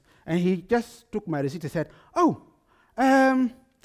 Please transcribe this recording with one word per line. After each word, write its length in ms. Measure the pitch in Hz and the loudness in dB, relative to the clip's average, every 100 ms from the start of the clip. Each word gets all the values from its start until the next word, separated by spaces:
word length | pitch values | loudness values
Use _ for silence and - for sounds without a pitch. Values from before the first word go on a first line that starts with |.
| _ _ | _ _
and 140 | - 170 | -6 -2
he 240 | 175 185 | 0 -2
just 480 | 180 233 233 - _ | -2 -4 -4 -14 _
took 160 | 214 208 | -10 -6
my 140 | 151 | -6
receipt. 240 | 139 165 | -6 -6
He 40 | 156 | -8
said, 220 | 175 151 - _ | -6 -8 -12 _
"Oh, 260 | - 339 120 - _ _ _ _ - | 0 0 0 -8 _ _ _ _ 0
um, 560 | 262 269 262 262 247 - _ _ | 4 4 4 2 -2 -4 _ _